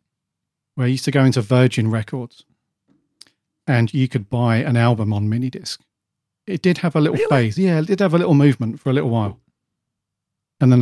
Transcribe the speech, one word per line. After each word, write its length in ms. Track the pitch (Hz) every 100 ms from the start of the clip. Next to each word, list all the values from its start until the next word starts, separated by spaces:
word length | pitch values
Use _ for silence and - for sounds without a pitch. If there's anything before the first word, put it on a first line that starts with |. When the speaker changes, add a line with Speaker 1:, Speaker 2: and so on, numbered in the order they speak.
| _ _ _ _ _ _ _ -
Speaker 1:
where 120 | 123
you 60 |
used 120 | 131 -
to 60 |
go 120 | 139
into 180 | 131 120
Virgin 480 | 101 127 127 - 110
Records 520 | 113 104 135 117 _ _ _ _ _ _ _ _ _ - _ _ _ -
and 260 | 123 117
you 140 | 135 131
could 220 | 120 101
buy 280 | 120 120 113
an 200 | - 120
album 340 | 120 113 107
on 140 | 101 107
minidisc. 500 | 117 131 - - - _ _ _ _ _ _ -
It 140 | 180
did 180 | 180 170
have 160 | 170 156
a 60 |
little 160 | 151 156
Speaker 2:
Really? 120 | 427
Speaker 1:
phase. 280 | 139 110 127
Yeah, 220 | 190 160
it 80 | 165
did 120 | 190
have 140 | 190
a 40 | 170
little 160 | 175
movement 460 | 143 143 127 113 -
for 100 | 135
a 40 |
little 160 | 135 123
while. 280 | 113 101 - _ _ _ _ _ _ _ _ _ _ _ -
And 120 | 127
then, 80 | 123